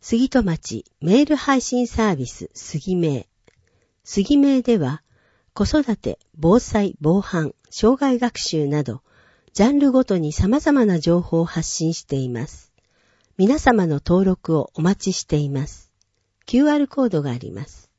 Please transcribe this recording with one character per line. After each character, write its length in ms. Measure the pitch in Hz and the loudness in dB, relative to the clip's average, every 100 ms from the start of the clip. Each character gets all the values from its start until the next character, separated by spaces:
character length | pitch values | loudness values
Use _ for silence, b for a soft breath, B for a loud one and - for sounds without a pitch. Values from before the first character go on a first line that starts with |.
杉 280 | - 226 254 | -2 0 2
戸 140 | 262 | 2
町 420 | 208 160 - 113 - _ | 0 -2 -6 -12 -14 _
メ 220 | 151 220 | 2 4
ー 40 | 294 | 4
ル 100 | 294 | 0
配 240 | - 269 | 0 0
信 260 | - 247 247 | 0 -2 -2
サ 220 | - 220 | 0 0
ー 60 | 160 | -2
ビ 100 | 127 | -6
ス、 220 | - - | -10 -18
杉 440 | - - 160 160 180 | -18 -12 -10 -4 -2
メ 100 | 165 | 0
ー。 180 | 135 - _ _ _ _ _ _ _ | -2 -8 _ _ _ _ _ _ _
杉 320 | - - 196 285 | -8 -4 2 4
メ 220 | 277 269 | 4 2
ー 40 | |
で 160 | 247 226 | 2 2
は、 260 | 135 151 _ _ _ _ _ | 0 -4 _ _ _ _ _
子 100 | - | -4
育 320 | - 302 285 208 | 0 0 0 -2
て、 240 | - - _ - | -4 -8 _ -2
防 220 | 160 214 | 2 2
災、 380 | - 214 202 - | 2 -2 -2 -2
防 220 | 147 185 | 0 0
犯、 320 | 196 175 151 - _ | 0 -4 -6 -8 _
障 280 | - 214 262 | -2 0 2
害 220 | 277 247 | 2 0
学 200 | 240 - | -2 -4
習 280 | - 160 143 | -6 -2 0
な 160 | 147 | -2
ど、 200 | 131 107 b b b b b | -4 -8 b b b b b
ジ 100 | - | 0
ャ 60 | 208 | 2
ン 100 | 285 | 4
ル 140 | 277 | 4
ご 100 | 254 | 2
と 140 | 262 185 | 2 0
に 160 | 156 | -2
様 240 | 151 190 262 | -2 0 2
々 240 | 302 285 220 | 2 2 2
な 140 | 175 | 2
情 220 | 151 170 | 2 0
報 180 | 175 165 | 0 -2
を 60 | 165 | -2
発 240 | - 165 | -4 -6
信 240 | - 160 | -4 -4
し 100 | 165 | -4
て 140 | - 139 | -6 -6
い 100 | 127 | -4
ま 200 | 120 120 | -6 -8
す。 260 | - _ _ _ _ _ _ _ _ | -12 _ _ _ _ _ _ _ _
皆 220 | 190 302 | 2 2
様 300 | 277 233 175 | 2 2 2
の 80 | 143 | -2
登 300 | - 180 190 | 0 2 2
録 320 | 185 - 160 | -2 -2 -2
を 140 | - - | -2 -2
お 60 | |
待 300 | 160 196 - | -2 0 -4
ち 20 | |
し 100 | 185 | -6
て 140 | - 151 | -4 -4
い 120 | 147 | -2
ま 160 | 139 147 | -4 -6
す。 260 | - _ _ _ _ _ _ - | -10 _ _ _ _ _ _ -2
キ 140 | 240 | 2
ュ 60 | 294 | 2
ー 60 | |
ア 40 | 294 | 2
ー 40 | |
ル 80 | 277 | 0
コ 180 | - 254 | 0 0
ー 40 | |
ド 120 | 175 | 0
が 100 | 143 | -2
あ 60 | 123 | -6
り 140 | 110 | -8
ま 140 | 95 143 | -12 -14
す。 240 | - _ | -16 _